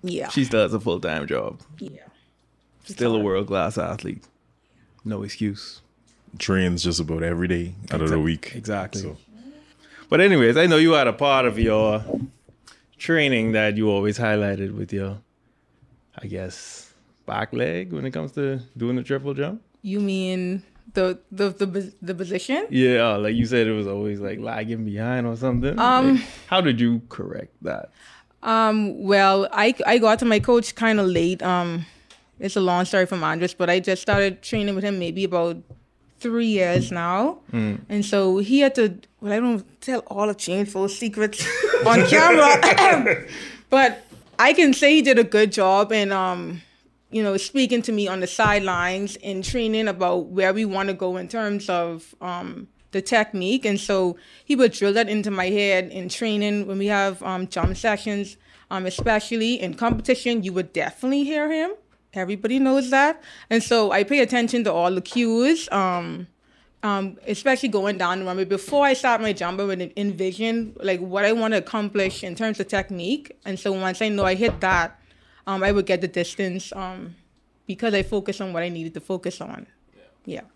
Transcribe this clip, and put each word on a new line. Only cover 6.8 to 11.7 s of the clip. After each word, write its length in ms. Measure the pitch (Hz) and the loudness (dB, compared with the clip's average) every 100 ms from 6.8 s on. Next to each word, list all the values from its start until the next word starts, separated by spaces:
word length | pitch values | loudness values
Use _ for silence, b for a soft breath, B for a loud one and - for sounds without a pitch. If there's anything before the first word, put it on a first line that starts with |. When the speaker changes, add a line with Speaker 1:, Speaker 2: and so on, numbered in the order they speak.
Speaker 3:
just 160 | 87 82 | -2 -2
about 220 | 78 80 | -2 -2
every 240 | 82 85 90 | -2 -2 -2
day 260 | 87 87 92 - | -2 -4 -10 -6
out 80 | 78 | -2
of 80 | 78 | 0
the 80 | 80 | 0
Speaker 2:
Exact- 60 | |
Speaker 3:
week. 280 | 80 78 - 123 | 0 -2 -8 -12
Speaker 2:
exactly. 440 | 110 101 92 101 | -8 -6 -6 -8
Speaker 3:
So. 140 | 87 73 _ B 254 294 B B B B B | -10 -14 _ B -20 -20 B B B B B
Speaker 2:
But 120 | 151 | 4
anyways, 360 | 196 170 117 135 | 6 6 6 6
I 100 | 175 | 6
know 100 | 160 | 6
you 160 | 165 | 6
had 140 | 156 127 | 6 2
a 60 | |
part 320 | 107 143 135 123 | 2 2 4 2
of 120 | 107 | 2
your 440 | 113 | 2